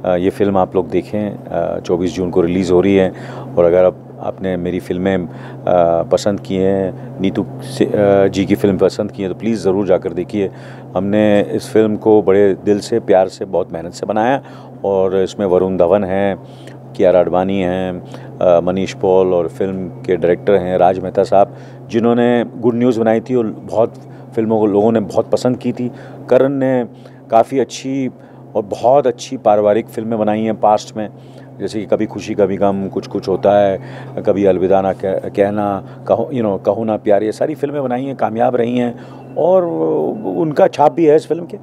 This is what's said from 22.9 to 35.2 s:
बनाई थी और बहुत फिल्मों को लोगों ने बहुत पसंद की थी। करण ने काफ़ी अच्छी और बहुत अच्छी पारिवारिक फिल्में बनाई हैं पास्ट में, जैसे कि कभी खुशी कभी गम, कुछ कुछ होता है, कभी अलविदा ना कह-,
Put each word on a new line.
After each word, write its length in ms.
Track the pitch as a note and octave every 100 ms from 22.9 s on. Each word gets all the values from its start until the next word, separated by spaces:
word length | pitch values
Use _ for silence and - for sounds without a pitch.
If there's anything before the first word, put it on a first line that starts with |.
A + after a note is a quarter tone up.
| A2
बनाई 200 | A2 A2+
थी 140 | A#2
और 120 | B2+ A2
बहुत 480 | - F#2+ G2+ A#2 - - - -
फिल्मों 240 | - A2 A2
को 80 | G#2+
लोगों 260 | G2 A2
ने 80 | A2+
बहुत 300 | G2 - A2+
पसंद 260 | G#2+ B2+ B2
की 160 | B2+
थी। 200 | A#2+ B2 - - - -
करण 220 | B2 C3+
ने 340 | C#3 C3 B2+ A2+ - - - -
काफ़ी 280 | A2+ A2+ C3
अच्छी 520 | A#2 - C3 C3+ B2+ - - - -
और 80 | -
बहुत 440 | G2+ G#2 A#2 C#3 B2+
अच्छी 300 | A#2+ - B2+
पारिवारिक 500 | A2 G#2 G#2 G#2 -
फिल्में 320 | - A2 A2+
बनाई 220 | G#2+ G#2+
हैं 200 | A2 G#2
पास्ट 360 | G#2+ G#2+ - A2
में, 120 | G#2 - - - - -
जैसे 200 | G2+ A2
कि 60 | F#2+
कभी 200 | G2 G#2+
खुशी 280 | G#2 G2+
कभी 220 | G#2 G2 F#2+
गम, 320 | G2 G2 F#2+
कुछ 180 | - -
कुछ 220 | G2+ F#2+
होता 300 | F2+ G2 G#2
है, 220 | G2+ F#2+ - - - - G2
कभी 180 | G2
अलविदा 360 | G2 F#2 F2+ F#2+
ना 120 | F#2+
कह-, 360 | F2+ F#2+ F#2